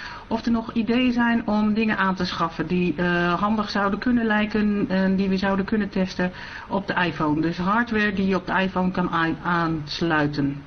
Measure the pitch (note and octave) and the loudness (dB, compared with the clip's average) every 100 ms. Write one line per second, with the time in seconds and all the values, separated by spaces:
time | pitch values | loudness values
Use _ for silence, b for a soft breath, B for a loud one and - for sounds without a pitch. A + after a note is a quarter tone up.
0 | B B B A3+ A#3 A#3 A3+ A#3 G#3+ A#3+ | B B B -4 0 0 0 -2 0 2
1 | B3+ A#3 A#3 A#3 - G#3+ G#3+ G#3 A3 G3+ | 2 2 2 2 0 2 2 2 0 2
2 | F#3+ F#3 F3+ - E3+ - D#3+ F3+ F3 D3+ | 0 0 -2 -2 -4 -2 -2 0 0 0
3 | F3 F3 F3 F3 G#3 G#3+ G3+ G3+ G3 G#3 | 0 2 2 2 0 0 -2 0 0 0
4 | B3+ A#3+ A3+ G#3 G#3+ G#3+ G#3 G#3 - F#3+ | 0 2 2 0 0 0 0 0 0 2
5 | F#3+ F#3+ G3 F#3+ G3 G3 F#3+ A3 G3 F#3+ | 2 2 2 2 2 0 0 0 0 0
6 | F#3 - F#3 B B B B G3 - - | -2 0 -4 B B B B -4 -2 -2
7 | F3 C#3+ D#3 D3+ E3 F3 F3+ A3+ A#3+ G#3+ | 0 0 0 2 0 0 0 0 2 0
8 | G#3 G3 F#3+ F3+ - F3+ F#3+ F#3 F#3 F#3 | 0 0 0 0 0 0 0 0 0 0
9 | F3 E3 E3 D#3 F3 E3+ E3 D#3+ D3 - | 0 0 0 -2 -2 0 0 -2 -4 -2
10 | E3+ D#3 D3 D3 C#3 C#3 | 0 2 2 0 -2 -2